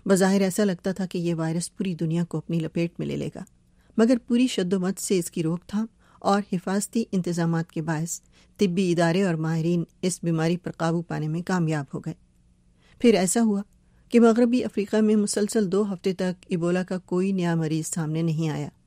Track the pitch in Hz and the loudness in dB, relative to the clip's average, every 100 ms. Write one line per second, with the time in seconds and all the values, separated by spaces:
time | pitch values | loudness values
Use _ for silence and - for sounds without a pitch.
0 | - 190 190 196 190 175 208 175 196 185 | 2 4 4 4 2 2 0 0 -4 -4
1 | 185 185 170 165 160 165 170 - 190 170 | -6 -4 -2 -2 -2 -2 -6 -6 -6 -2
2 | 165 165 170 160 - 170 160 - 170 - | -2 0 -2 -4 -4 -4 -2 -2 -4 -4
3 | 151 143 139 - 196 _ _ _ _ - | -6 -6 -6 -10 -16 _ _ _ _ 0
4 | 226 247 - 240 254 - 180 190 180 196 | 2 2 2 2 2 0 0 0 -2 -4
5 | - 190 170 - 160 170 - 208 226 - | 0 0 0 -4 -2 -4 -4 -4 -6 -8
6 | _ _ - 202 202 180 190 196 - 233 | _ _ 0 0 0 -4 -2 -4 -2 -4
7 | 226 190 175 170 165 165 165 - 156 156 | -2 -2 -2 -2 0 -2 -4 -6 -4 -4
8 | 170 - - _ _ - 208 170 185 170 | -6 -8 -14 _ _ 0 0 2 0 2
9 | 170 170 196 160 160 165 165 175 165 _ | 2 2 0 0 -2 -2 0 0 -2 _
10 | 180 - 170 165 160 175 165 - 165 170 | -4 -4 -2 0 0 -2 -4 -4 -2 -2
11 | 170 151 151 160 175 185 160 156 135 160 | -4 -6 -4 -4 -2 -2 0 -2 -4 -8
12 | - 160 _ _ _ _ _ _ _ _ | -10 -12 _ _ _ _ _ _ _ _
13 | 240 202 180 233 226 202 202 _ _ _ | 4 6 4 2 2 0 -6 _ _ _
14 | _ 240 233 226 240 247 226 - 196 220 | _ 6 6 6 4 2 0 -4 -2 2
15 | 214 214 208 - 208 226 196 196 208 185 | 4 2 2 0 0 0 0 0 0 -2
16 | 190 180 185 180 - 185 175 180 185 185 | -4 -2 -4 -4 -6 -2 0 -2 -2 -6
17 | - 180 190 190 170 165 160 156 156 - | -4 -2 0 0 0 0 0 -2 -4 -4
18 | 156 156 165 156 160 147 143 - | -4 -2 0 0 -2 -4 -6 -12